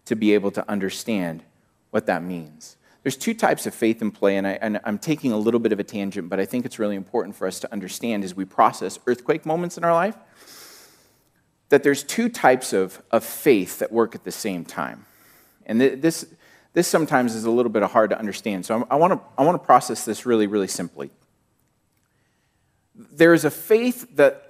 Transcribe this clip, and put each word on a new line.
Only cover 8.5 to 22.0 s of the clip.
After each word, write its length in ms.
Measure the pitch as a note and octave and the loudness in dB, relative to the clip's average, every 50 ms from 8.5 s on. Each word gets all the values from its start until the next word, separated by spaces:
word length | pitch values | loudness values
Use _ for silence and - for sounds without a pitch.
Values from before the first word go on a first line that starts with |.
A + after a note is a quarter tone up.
| - - A2+ A2 - - - F#2+ - - - | 2 4 4 4 4 0 -8 -8 -8 -6 -2
earthquake 380 | B2 B2 - - - D#3 D#3+ - | -2 -2 -2 0 -2 -2 -2 0
moments 320 | D#3 D#3+ E3+ F3 F3 - | -4 -4 -2 -4 -6 -6
in 60 | - E3+ | -4 0
our 100 | E3+ E3+ | 0 2
life, 220 | E3+ F3+ G#3 A3 - _ _ _ _ - - - - - - - - - - _ _ _ _ _ _ _ _ _ _ _ _ _ _ _ - | 2 0 -2 -4 -8 _ _ _ _ -20 -20 -20 -20 -20 -20 -20 -20 -20 -20 _ _ _ _ _ _ _ _ _ _ _ _ _ _ _ 4
that 140 | D3 C#3 - | 4 4 6
there's 200 | C#3+ C#3 C3+ - | 4 0 0 -2
two 240 | - - - A#3 | -6 -4 -2 -2
types 460 | A#3 A#3+ - - C3+ C3 B2+ - - A#2+ | -2 -2 4 4 4 4 4 2 -2 0
of, 280 | G2 F#2+ F#2 - - - - | 0 0 -2 -6 -14 -8 -2
of 120 | - A2+ - | -2 -2 -2
faith 560 | - - - - D#3 B2 G2 F2+ - - - | -2 -10 -2 4 4 4 4 2 -4 -6 -6
that 120 | - - | -6 -2
work 240 | G#2+ A#2 A2+ - - | 0 0 0 0 -2
at 80 | G2+ - | -10 -12
the 80 | F#2 | -12
same 340 | - - - G#2+ F#2 F2 D#2+ | -10 -8 -6 -6 -6 -8 -10
time. 400 | - - F#2 D2+ B1 A1+ A1+ - _ _ _ _ _ _ _ _ _ _ _ _ | -10 -8 -8 -8 -8 -10 -14 -20 _ _ _ _ _ _ _ _ _ _ _ _
And 140 | - A2 A#2 | -2 0 2
th-, 220 | C3 C3+ - C3 | 2 2 2 2
this, 240 | D3 E3 D#3+ - - - - _ _ _ _ _ _ _ - | -2 -2 -2 -2 -10 -16 -20 _ _ _ _ _ _ _ -2
this 140 | E3 F3 | 0 0
sometimes 480 | - - E3+ D#3 D3 D3+ C3 B2 A#2 A2 | 2 2 0 0 2 2 2 2 2 -2
is 100 | A2+ A2 | -2 -2
a 60 | A2+ | 0
little 200 | A2+ B2 B2 A#2 | 2 2 2 2
bit 120 | G#2+ G#2+ G2+ | 2 0 0
hard 260 | F#2+ - A#2 A2 G2+ | 2 4 4 4 4
to 100 | G2+ - | 0 -2
understand, 460 | A2 G2+ F#2+ - - A2+ G2 F#2 F2+ | -4 -6 -8 -6 -6 -6 -6 -6 -4
so 100 | - A2 | -4 -4
I'm, 100 | A#2 B2 - | -4 -2 0
I 60 | C3 | 2
wanna, 260 | D3 E3 F#3 F#3 C3 - - - | 2 4 2 2 0 -4 -10 -2
I 80 | - C#3 | 0 2
wanna 140 | D#3+ F3+ - | 2 2 0
process 440 | - - B2+ B2+ - - A#2 - - | 2 4 4 4 4 2 -8 -6 -6
this 220 | A#2 G#2 - - | -6 -8 -6 0
really, 220 | B2 A#2 A2 G#2 | 0 2 2 2
really 200 | G2 G#2 G#2 F#2+ | 2 0 -2 -2
simply. 440 | F#2 - - F2+ E2 - C#2+ C#2+ C#2+ _ _ _ _ _ _ _ _ _ _ _ _ _ _ _ _ _ _ | -2 -4 -8 -8 -10 -10 -12 -14 -14 _ _ _ _ _ _ _ _ _ _ _ _ _ _ _ _ _ _